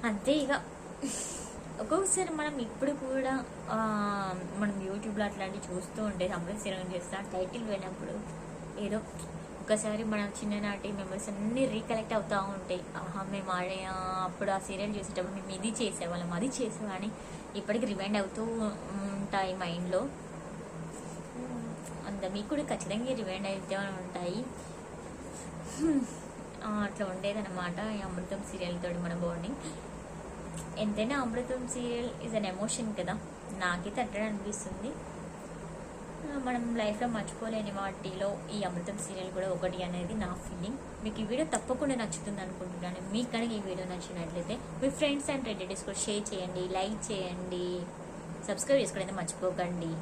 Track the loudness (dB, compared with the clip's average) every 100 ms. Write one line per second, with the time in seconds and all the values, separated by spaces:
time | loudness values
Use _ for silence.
0 | 2 2 6 6 6 2 0 -10 -10 -4
1 | -2 -2 -4 -6 -8 -8 -8 -6 4 4
2 | 6 4 4 2 0 0 -2 2 2 2
3 | 0 2 4 2 0 -6 -2 2 4 4
4 | 2 2 0 -2 -4 0 2 2 -2 -2
5 | -2 2 0 0 -2 -2 -4 -4 -4 -2
6 | 0 2 2 2 -2 -2 -2 -2 -2 -4
7 | -2 -4 -2 0 0 0 0 0 -2 -4
8 | -4 -4 -4 -8 -8 -8 -8 -2 0 0
9 | -2 -8 -6 -8 -8 -8 2 4 4 0
10 | 2 2 0 -2 0 2 0 0 -2 -2
11 | -2 -2 -2 0 2 4 4 4 2 0
12 | 4 2 4 2 2 -2 0 -2 -2 -4
13 | -4 -2 -2 -2 2 2 2 0 -2 -2
14 | 0 2 0 2 2 2 2 -2 0 0
15 | -2 0 0 -2 -4 0 0 2 2 2
16 | 0 0 0 2 2 2 0 0 -2 -2
17 | -2 -4 -8 -8 -4 -4 2 4 4 2
18 | 4 4 4 2 0 2 2 0 -4 -2
19 | 0 -2 2 2 2 2 0 0 4 4
20 | 2 -4 -8 -8 -8 -8 -8 -8 -8 -6
21 | -8 -8 -8 -6 -4 -4 -4 -6 -6 -6
22 | -4 -2 0 0 2 2 2 0 0 0
23 | 2 0 0 0 0 -2 0 0 0 -2
24 | -4 -2 -2 0 -2 -6 -8 -10 -8 -8
25 | -8 -8 -8 -8 -8 -6 -6 4 6 6
26 | 4 -4 -8 -10 -10 -6 0 2 2 2
27 | 0 2 2 2 0 0 0 0 0 0
28 | -2 -2 -2 -4 -4 -4 -2 0 0 0
29 | 0 2 2 0 -2 -4 -4 -6 -8 -8
30 | -8 -8 -8 -6 -6 -6 -6 0 2 4
31 | 4 4 2 2 0 0 -2 -2 0 0
32 | 0 -2 0 2 2 0 0 0 0 0
33 | 0 0 -4 -10 -8 0 2 2 0 0
34 | 0 2 0 0 -2 -4 -4 -4 -4 -4
35 | -6 -8 -8 -8 -10 -8 -8 -8 -8 -10
36 | -10 -6 -2 0 2 2 2 2 2 4
37 | 2 2 -2 -2 0 0 0 0 -2 -2
38 | -4 2 2 0 -2 0 0 0 -2 -4
39 | -4 -4 -2 0 2 2 2 0 0 0
40 | 0 0 0 -2 -4 -4 -2 -2 -6 -4
41 | -4 0 0 2 4 2 2 2 4 2
42 | 2 -2 -4 -2 -4 -4 -4 -4 -4 -4
43 | 0 0 2 2 2 0 0 -2 -2 -2
44 | -4 -4 -2 -2 -2 -2 -2 2 2 4
45 | 4 4 2 0 0 -2 -2 -2 -2 -2
46 | 2 2 0 -2 -2 0 0 2 2 0
47 | -2 0 0 -2 -2 0 0 0 -2 -6
48 | -8 -8 -8 -6 -2 -2 6 6 6 2
49 | -2 0 -2 2 2 2 2 2 0 -2